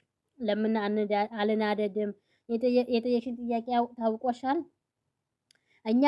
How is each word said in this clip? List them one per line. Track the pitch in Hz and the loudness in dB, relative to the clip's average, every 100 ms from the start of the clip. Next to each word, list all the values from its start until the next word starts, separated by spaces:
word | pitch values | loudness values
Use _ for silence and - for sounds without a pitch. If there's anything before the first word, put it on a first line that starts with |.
| _ _ _ - | _ _ _ -8
ለምን | 220 208 214 226 | -4 0 0 0
አንዳ-፣ | 208 214 208 202 214 226 | 0 0 0 0 -2 -2
አልናደድም? | 208 220 214 208 208 214 208 - _ _ - | 0 2 0 0 -2 -2 -4 -6 _ _ -6
የጠየ-፣ | 233 247 247 247 | -2 2 2 2
የጠየቅሽን | 240 247 240 254 240 | 0 0 -2 -2 -8
ጥያቄ | 240 233 240 | -4 -4 -2
ያው | 240 240 | 0 -2
ታውቆሻል? | 247 226 220 254 240 254 330 - _ _ _ _ _ _ _ _ _ _ _ 220 | -2 -2 -2 -4 -4 -2 -2 -4 _ _ _ _ _ _ _ _ _ _ _ 0
እኛ | 240 | 4